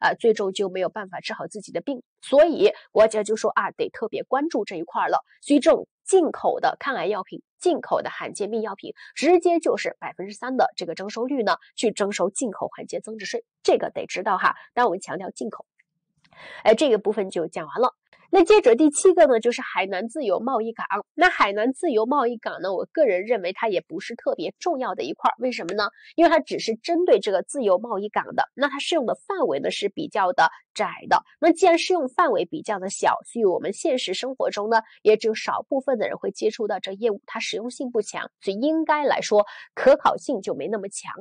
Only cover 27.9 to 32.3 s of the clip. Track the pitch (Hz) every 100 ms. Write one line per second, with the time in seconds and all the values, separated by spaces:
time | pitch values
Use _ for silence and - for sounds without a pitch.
27.9 | 196 208 202 123 - - - 277 277 -
28.9 | 330 226 - - 381 233 135 135 - 202
29.9 | - 160 214 185 175 160 - _ - 185
30.9 | 165 - 175 - _ 330 330 370 339 -
31.9 | 359 254 - 330